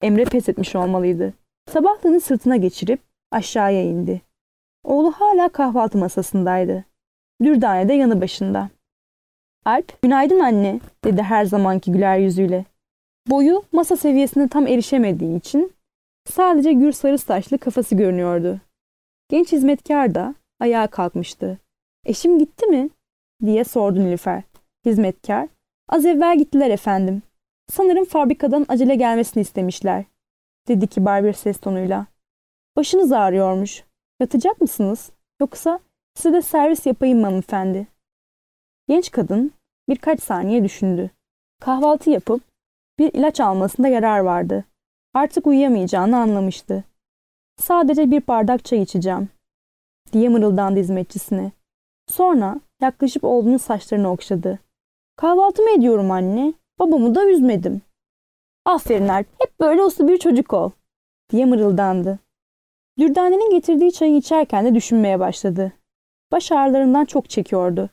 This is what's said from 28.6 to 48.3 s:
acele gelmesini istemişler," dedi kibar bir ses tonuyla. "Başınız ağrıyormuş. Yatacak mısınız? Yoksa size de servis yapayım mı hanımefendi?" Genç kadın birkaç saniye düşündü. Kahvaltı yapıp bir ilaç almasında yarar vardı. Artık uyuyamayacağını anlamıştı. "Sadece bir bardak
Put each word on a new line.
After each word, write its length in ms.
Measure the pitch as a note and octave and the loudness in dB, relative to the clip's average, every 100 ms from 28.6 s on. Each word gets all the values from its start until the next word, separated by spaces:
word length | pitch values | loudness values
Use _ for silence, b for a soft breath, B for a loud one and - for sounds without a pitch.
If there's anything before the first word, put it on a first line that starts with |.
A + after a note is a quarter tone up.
| C#4+ | 0
acele 260 | A#3+ B3+ | 0 2
gelmesini 460 | C4 A#3+ A3+ A#3 A3 | 2 0 0 -2 -4
istemişler," 640 | G3 G3+ F#3 - F#3+ F#3 G3 _ _ _ _ _ - | -4 -4 -6 -4 -4 -4 -6 _ _ _ _ _ -2
dedi 180 | G#3+ G#3 | 0 0
kibar 380 | G#3 G3 G3+ | 0 0 2
bir 80 | G#3 | 0
ses 260 | G3+ G#3 G3 | -2 -6 -6
tonuyla. 480 | G3 F#3 F#3 G3 G3+ _ _ _ _ _ _ - | -6 -6 -4 -6 -8 _ _ _ _ _ _ -4
"Başınız 360 | C#4+ F#4 D#4 | 0 2 2
ağrıyormuş. 720 | B3 F#3+ F#3+ F#3+ F#3+ G3+ - _ _ _ - | 2 2 0 0 -2 -6 -10 _ _ _ -6
Yatacak 400 | B3+ B3 F4+ A4+ | -2 0 0 0
mısınız? 500 | D#4 - G3 A3+ - _ _ - | -2 -2 -4 -4 -10 _ _ -6
Yoksa 400 | C#4 - E4 F4 _ _ _ | -6 -4 -4 -4 _ _ _
size 180 | - E4+ | -4 0
de 100 | E4+ | 0
servis 440 | - D#4 D4 D#4+ C4+ | 0 0 0 0 -2
yapayım 320 | A#3 C4 A#3 | -2 2 2
mı 80 | G3+ | 0
hanımefendi?" 600 | F#3 - G3 F#3+ F#3+ G#3 _ _ _ _ _ _ _ _ _ - | -2 -4 -4 -4 -6 -8 _ _ _ _ _ _ _ _ _ -2
Genç 220 | D#4+ F4 | -2 -2
kadın 420 | B3 E3+ G#3 C#4+ - _ _ - | -4 -2 -2 -4 -6 _ _ -6
birkaç 340 | C4+ D#4 D#4+ | -4 -2 -4
saniye 420 | - F#3 F#3+ A#3+ | -4 -6 -2 0
düşündü. 460 | G3+ - F#3+ F3 F#3 _ _ _ _ _ | -2 -2 -4 -4 -6 _ _ _ _ _
Kahvaltı 500 | B3+ C4 D4 D4+ D#4 | -6 0 0 0 0
yapıp 320 | C4+ - B3 - _ _ _ _ - | 0 -2 -6 -6 _ _ _ _ -2
bir 140 | D4+ | -2
ilaç 280 | - D4+ D4+ | 0 -2 0
almasında 480 | G#3+ F#3+ F#3 - C4 | -2 0 -2 0 0
yarar 300 | A#3+ A3 G#3 | 2 2 0
vardı. 460 | F#3 F3 F3 G3 - _ _ _ _ | 0 -2 -4 -6 -8 _ _ _ _
Artık 320 | B3+ D4 - D4+ | -4 -2 -2 0
uyuyamayacağını 720 | C4+ C#4 A3 F#3 F#3 G3 B3 | 2 2 0 0 0 0 2
anlamıştı. 640 | A3 G3+ F#3+ - - G3 - _ _ _ _ _ _ - | 0 0 -2 -6 -8 -10 -10 _ _ _ _ _ _ -10
"Sadece 540 | - F4 D4 D4 C#4 | -2 0 2 2 2
bir 160 | C#4+ | 0
bardak 380 | - | 0